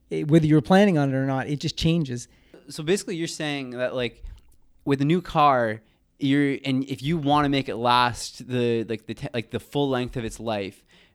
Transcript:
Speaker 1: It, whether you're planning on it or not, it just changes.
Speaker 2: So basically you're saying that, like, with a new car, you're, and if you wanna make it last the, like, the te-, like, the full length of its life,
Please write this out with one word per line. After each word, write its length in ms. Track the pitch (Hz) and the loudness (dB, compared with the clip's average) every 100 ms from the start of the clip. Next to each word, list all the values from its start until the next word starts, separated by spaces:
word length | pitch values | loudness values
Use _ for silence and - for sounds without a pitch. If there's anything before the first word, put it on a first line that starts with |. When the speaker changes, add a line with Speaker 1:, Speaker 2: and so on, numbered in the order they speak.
| - | -10
Speaker 1:
It, 160 | 160 160 | -6 4
whether 180 | 165 156 | 4 6
you're 160 | 151 | 4
planning 360 | - 190 208 160 | 6 6 6 4
on 120 | 139 | 2
it 60 | 135 | 0
or 100 | 135 | -2
not, 220 | 135 117 | -2 -2
it 120 | 147 | -4
just 180 | 160 - | -4 -2
changes. 500 | 160 170 143 123 - _ _ - - | 0 0 -2 -6 -12 _ _ -20 -18
Speaker 2:
So 160 | 143 | -8
basically 320 | 156 202 202 170 | -2 -2 -2 -6
you're 120 | 165 | -6
saying 440 | - 151 143 131 | -6 -4 -4 -6
that, 240 | 123 127 127 | -4 -4 -2
like, 280 | 120 - - - - _ _ _ - | -6 -6 -16 -18 -20 _ _ _ -2
with 160 | 139 | 0
a 40 | 143 | 2
new 160 | 180 | 2
car, 600 | 175 160 147 131 117 110 _ _ _ - | 0 2 4 4 0 -4 _ _ _ -4
you're, 380 | 139 139 143 135 139 | 0 2 2 -2 -2
and 180 | 131 | -2
if 180 | 135 139 | -2 -6
you 160 | 131 170 | -4 -2
wanna 320 | 143 147 143 | 2 2 2
make 200 | 139 131 | 0 -2
it 80 | 110 | -2
last 680 | 120 123 123 113 - - - | 2 4 4 0 -10 -14 -6
the, 360 | 123 120 117 | -2 0 0
like, 240 | 110 110 - | -2 -6 -8
the 60 | |
te-, 160 | 113 143 | -10 -8
like, 180 | 120 110 | -8 -6
the 80 | 117 | -8
full 300 | - 143 143 | -6 -2 0
length 280 | 127 123 135 | -2 -4 -6
of 80 | 113 | -8
its 140 | - | -8
life, 440 | 113 107 98 - _ _ _ | -6 -4 -6 -10 _ _ _